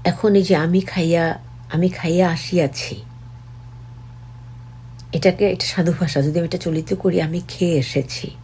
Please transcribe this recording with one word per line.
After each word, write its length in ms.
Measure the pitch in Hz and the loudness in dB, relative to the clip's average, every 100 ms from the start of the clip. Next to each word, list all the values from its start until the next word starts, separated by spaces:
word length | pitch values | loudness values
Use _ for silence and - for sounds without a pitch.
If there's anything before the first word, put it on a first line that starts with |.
এখন 320 | - 175 220 202 | 0 2 6 6
এই 80 | |
যে 120 | 185 170 | 6 4
"আমি 260 | 165 180 | 6 2
খাইয়া, 580 | 190 - 165 165 165 - - - - | 2 0 4 4 2 -2 -10 -18 -4
আমি 180 | 156 180 | 2 2
খাইয়া 400 | 180 165 175 180 | 2 0 4 4
আসিয়াছি", 680 | 165 - 180 143 - - 104 - - - - - - - - - - - - - - - - - - - - - | 2 0 2 2 -2 -8 -10 -12 -16 -16 -18 -18 -18 -18 -18 -18 -18 -18 -18 -18 -18 -16 -16 -18 -18 -18 -18 -4
এটাকে, 360 | 165 185 180 202 | 2 4 4 0
এটা 160 | 185 - | 0 -4
সাধু 260 | - 175 170 | 0 0 2
ভাষা। 220 | 170 143 | 0 2
যদি 180 | 143 156 | 2 0
আমি 80 | 170 | -2
এটা 100 | 185 | -2
চলিত 360 | 175 160 160 | -2 -2 -2
করি, 280 | 190 190 180 | 0 2 2
"আমি 200 | 156 170 185 | 0 -4 -8
খেয়ে 280 | - 175 160 | -2 2 2
এসেছি" 540 | 131 143 - - - - | 0 -2 -4 -8 -10 -14